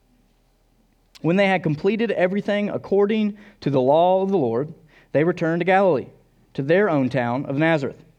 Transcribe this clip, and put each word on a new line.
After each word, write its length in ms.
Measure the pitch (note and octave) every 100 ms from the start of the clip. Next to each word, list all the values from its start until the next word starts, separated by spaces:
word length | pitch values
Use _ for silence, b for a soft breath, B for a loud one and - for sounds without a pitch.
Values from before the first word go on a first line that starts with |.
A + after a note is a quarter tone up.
| _ _ _ _ _ _ _ _ _ _ _ -
"When 140 | D#3 F3+
they 100 | G3+
had 160 | F#3
completed 480 | D#3+ D3 F#3+ G#3+ A3+
everything 600 | F#3+ F3+ G3 G3+ G#3 G#3
according 680 | - - G3 G3+ A3 G#3 G#3 B B
to 80 | -
the 120 | C#3
law 420 | B2+ D3+ F3 F#3+
of 60 | F#3+
the 80 | G3
Lord, 360 | B2+ A2+ D3+ E3 _ b b
they 120 | C3+
returned 360 | D#3+ F3 D#3+ E3+
to 60 | E3+
Galilee, 420 | F#3+ G3 C#3+ F#2+ - _ _ _ -
to 80 |
their 260 | C3+ F3 G#3
own 200 | D3+ B2+
town 360 | C3 A#2+ B2 C#3+
of 100 | C#3
Nazareth. 480 | D#3+ D#3+ C3+ - -